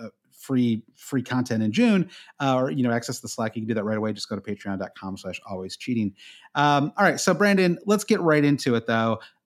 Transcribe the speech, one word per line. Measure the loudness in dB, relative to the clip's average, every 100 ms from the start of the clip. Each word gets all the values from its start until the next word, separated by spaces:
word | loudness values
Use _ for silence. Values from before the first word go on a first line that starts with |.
uh, | -18 -20 _
free, | _ -2 0 2 0 -4
free | _ -6 -6
content | -4 -4 -2 0
in | 0
June, | 2 4 2 0 -8 -20 -4
uh, | 0
or, | 0 0
you | 0
know, | 0
access | 0 -2 -10
the | -10
Slack, | -6 -6 -4
you |
can | -4
do |
that | -2
right | -2 -2
away. | -2
Just | -4 -6
go | -8
to |
patreon | -8 -8 -6 -6
dot | -6 -10
com | -12 -10
slash | -10 -12 -10
always | -10 -10 -12
cheating. | -6 -2 -2 -4 -20 -20 -10
Um, | 0 2 2 0 2
all |
right. | 2 2
So | 0
Brandon, | 2 4 4 2 0 0
let's | 0
get | 2 2
right | 4 4
into | 4 2 2 0
it | 2
though. | 0 2 -2 -6 _